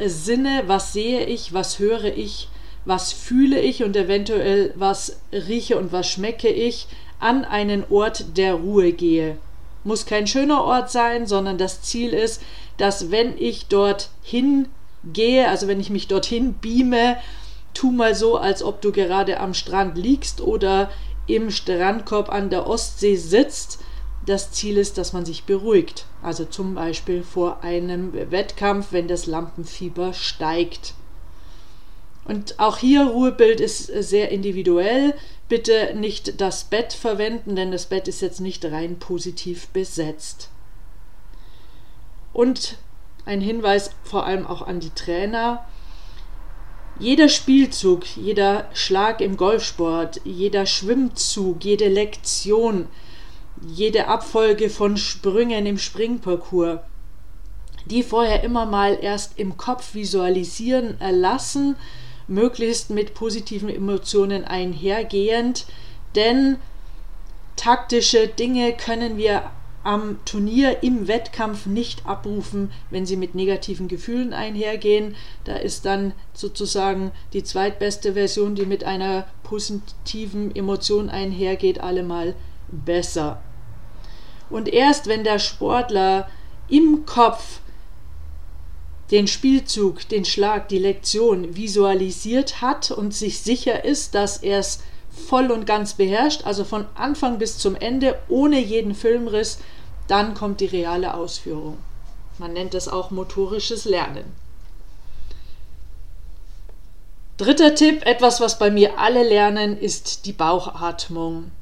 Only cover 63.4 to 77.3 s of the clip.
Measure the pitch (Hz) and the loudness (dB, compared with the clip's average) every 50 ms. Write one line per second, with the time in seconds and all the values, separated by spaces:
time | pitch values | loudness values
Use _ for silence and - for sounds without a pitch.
63.4 | 202 - 220 196 202 208 - - 196 202 202 190 - - - 202 196 196 196 190 | -6 -6 -6 -4 -4 -4 -4 -2 -2 0 0 -2 -2 2 2 4 4 4 2 -2
64.4 | 175 - 185 185 185 180 175 147 175 196 196 226 220 214 214 196 196 214 226 233 | -2 -4 -4 -2 -2 -4 -4 -2 0 0 0 0 -2 0 0 2 2 2 2 2
65.4 | 240 247 254 - - - - - - - - - - - - 208 214 226 247 269 | 2 2 0 -2 -4 -8 -8 -10 -10 -10 -8 -8 -8 0 2 4 4 6 6 6
66.4 | 277 269 269 254 - - - - - - - - - - - - - - - - | 6 4 4 2 -2 -6 -8 -8 -8 -8 -8 -8 -8 -8 -8 -8 -8 -8 -8 -8
67.4 | - - - - - 233 247 240 - - 240 233 208 - - 226 220 214 - - | -10 -8 -8 0 4 4 4 4 4 2 2 4 4 6 6 6 6 4 2 0
68.4 | 233 240 254 247 240 240 233 - - 226 226 226 240 240 220 208 214 214 202 - | 0 2 2 2 2 2 0 0 -2 -4 -2 -2 -2 -2 0 2 2 2 2 2
69.4 | - - - - - - - - - 202 208 214 214 208 202 - - - - 208 | 0 -4 -8 -10 -10 -10 -10 -6 -2 0 0 0 0 -2 -6 -6 -6 -4 -2 0
70.4 | 202 208 226 254 277 262 254 - - 254 254 233 196 175 214 240 233 - - - | 0 2 4 4 4 4 4 2 2 2 2 2 2 0 0 0 -2 -4 -4 -4
71.4 | 226 220 208 202 - 202 196 226 233 - - - - - 196 202 - 208 208 208 | -4 -4 -4 -4 -4 -2 -2 -2 -2 -2 -6 -6 -6 -4 -4 -4 -4 -4 -4 -4
72.4 | 196 - - 202 202 202 - - - - - 185 190 180 190 185 185 180 - 185 | -4 -4 -4 -4 -4 -4 -6 -8 -8 -6 -4 -4 -2 -2 -2 -2 -2 -4 -2 0
73.4 | 190 190 196 190 - - 190 170 185 175 180 175 - - 233 247 254 240 - - | 0 2 0 0 -2 -4 -6 -4 -4 -4 -6 -6 -4 -4 -2 -2 -2 -2 -4 -4
74.4 | 214 214 208 208 214 214 220 214 208 208 208 214 214 208 202 - - - - - | -6 -4 -4 -4 -2 -2 -2 0 4 4 4 4 4 0 -4 -8 -8 -10 -10 -8
75.4 | - - 202 - - 202 - - - 196 196 196 196 196 190 - - - - - | -8 -6 -6 -4 -4 -4 -4 -4 -2 0 0 0 0 -2 -4 -6 -8 -10 -8 -6
76.4 | - 196 - - 208 196 - 196 196 196 196 190 190 190 - - - - | -6 -6 -4 -4 -4 -2 0 0 2 2 0 0 -2 -4 -4 -6 -8 -6